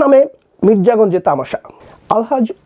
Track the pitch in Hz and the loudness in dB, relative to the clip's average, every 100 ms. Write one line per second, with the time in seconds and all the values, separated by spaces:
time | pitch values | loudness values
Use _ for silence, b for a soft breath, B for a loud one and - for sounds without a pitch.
0 | 277 269 277 - _ _ 196 214 185 220 | 4 2 2 -6 _ _ 0 2 0 0
1 | 214 175 175 139 131 - - B B B | 0 0 -2 -4 -6 -10 -12 B B B
2 | _ 214 226 262 226 - | _ -4 -2 -4 -4 -6